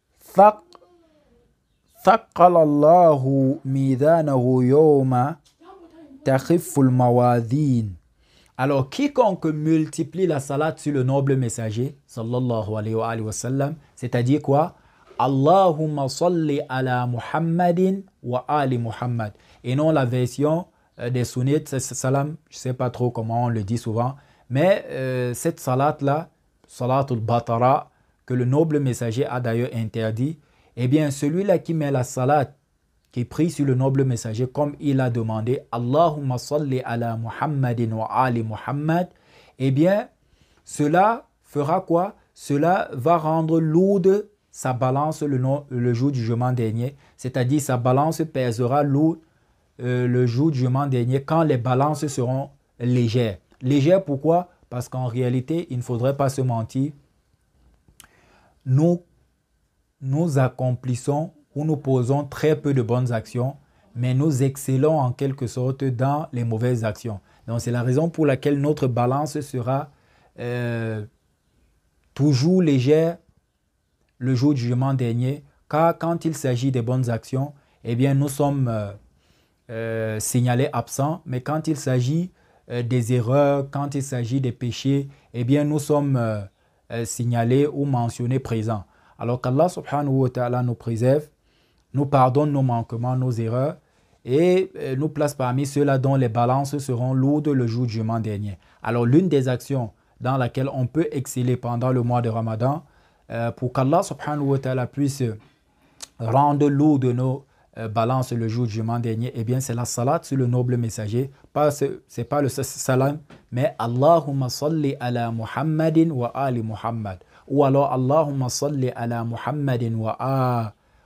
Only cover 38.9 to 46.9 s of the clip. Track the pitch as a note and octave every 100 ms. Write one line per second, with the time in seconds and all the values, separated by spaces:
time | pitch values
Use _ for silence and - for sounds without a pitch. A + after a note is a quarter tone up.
38.9 | E3 F3+ _ _ - - - C3 C3+ E3+
39.9 | G3+ - _ _ _ _ _ - - D3
40.9 | E3+ G3+ A#3+ - _ _ D3 C#3+ F3+ F#3+
41.9 | E3 F#3+ - _ _ - C#3+ D#3 F#3+ -
42.9 | C3+ B2 E3+ D#3 D#3+ D#3+ E3 D#3+ D#3 F#3+
43.9 | G3+ F#3 G3+ G#3 _ _ - C3 B2 B2+
44.9 | C3+ D3+ D#3 D3 C3+ B2+ C#3 C#3 B2 A#2+
45.9 | A#2 C3+ C3+ A2+ A#2 B2+ B2+ A2+ A2 B2